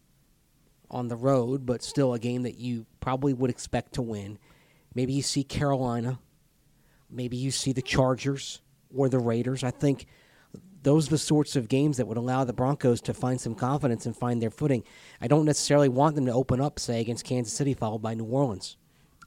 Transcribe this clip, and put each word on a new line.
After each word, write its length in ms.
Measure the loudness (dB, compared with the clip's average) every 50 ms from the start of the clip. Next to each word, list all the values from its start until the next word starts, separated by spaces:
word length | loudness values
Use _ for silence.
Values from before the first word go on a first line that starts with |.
| _ _ _ _ _ _ _ _ _ _ _ _ _ _ _ _ _ _
on 160 | -8 -8 -6 -6
the 80 | -6
road, 500 | -2 2 2 4 4 2 2 -2 -4 -2
but 160 | -2 -2 -2 -4
still 300 | -6 0 2 2 2 2
a 60 | 0
game 220 | -2 -2 -2 -2 -4
that 140 | -4 -6 -6
you 280 | -6 -6 -6 -6 -6 -12 _ _
probably 340 | -6 -4 -4 0 0 0 0
would 180 | 2 0 0
expect 420 | -2 -2 -8 -4 -4 -4 -4 -4 -6
to 80 | -6
win. 380 | -6 -4 -6 -8 -8 -10 -12 -14 _ _ -20 _ _ _ _ _ _ _ -4
Maybe 200 | -2 -2 0 0
you 80 | -2
see 220 | -2 0 -2 -2 -4
Carolina. 760 | -2 -2 -2 0 0 0 0 0 0 -2 -2 -2 -4 -6 -6 -10 _ _ _ _ _ _ _ _ _ _ _ _ _ _ _ _ _
Maybe 280 | -10 -8 -6 -6 -4 -4
you 140 | -4 -2
see 200 | -2 -2 -2 -2
the 120 | -2 -2 -2
Chargers 800 | -2 2 2 4 4 2 0 0 -4 -4 -4 -6 -12 -14 -14 _ _ _ _ _ _ -2
or 140 | 0 0 2
the 120 | 2 2
Raiders. 440 | 2 2 0 0 0 -2 -2 -2 -2
I 80 | -4
think 360 | -4 0 2 0 0 0 -4 -16 -20 -20 _ _ _ _ _ _ _ -20 -20 -20 -20 -2
those 260 | 2 4 4 4 4 4
are 40 |
the 60 | 0 0
sorts 380 | 2 2 4 2 2 2 0 -2
of 100 | 0 2
games 300 | 2 2 2 2 2 0
that 100 | -2 -2
would 100 | -2 -4
allow 280 | -2 0 0 0 0
the 80 | 0 0
Broncos 480 | 0 0 0 0 2 4 4 2 4
to 120 | 0 -4 -4
find 260 | -2 -2 -2 -2 -2
some 140 | -2 -6 -4
confidence 520 | -2 -2 -2 -2 0 0 0 0 0 -4
and 100 | -6 -6
find 260 | -4 -2 -2 0 0
their 80 | -2 -2
footing. 340 | -4 -2 0 0 0 0 0 -6 -18 -20 -20 -20 -16 -8
I 80 | 0 2
don't 160 | 4 4 4
necessarily 440 | 4 2 2 2 4 6 6 6 6
want 260 | 6 4 4 4 4
them 100 | 2 0
to 60 | 2
open 300 | 2 0 2 2 2 0
up, 180 | 0 -2 -2 -6
say, 220 | -6 -4 -2 -2
against 240 | -2 -2 -4 -6 -4
Kansas 280 | -4 -2 -2 -2 -4 -4
City, 200 | -2 0 0 0
followed 280 | -2 -2 -4 -4 -4
by 120 | -4 -4 -4
New 100 | -4 -4
Orleans. 540 | -2 0 2 2 2 0 -4 -8 -12 -16 _ _ _ _ _ _ _ _ _ -12